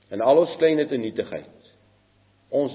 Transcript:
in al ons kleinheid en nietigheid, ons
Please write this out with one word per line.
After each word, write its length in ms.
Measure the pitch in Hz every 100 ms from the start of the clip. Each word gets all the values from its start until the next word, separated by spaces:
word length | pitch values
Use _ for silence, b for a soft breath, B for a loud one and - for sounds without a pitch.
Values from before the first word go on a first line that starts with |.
| -
in 80 | 101
al 200 | 120 151
ons 160 | 170 -
kleinheid 340 | 160 151 147
en 80 | 131 113
nietigheid, 680 | - - 78 - _ _ _ _ _ _ _ _ _ -
ons 200 | 135 135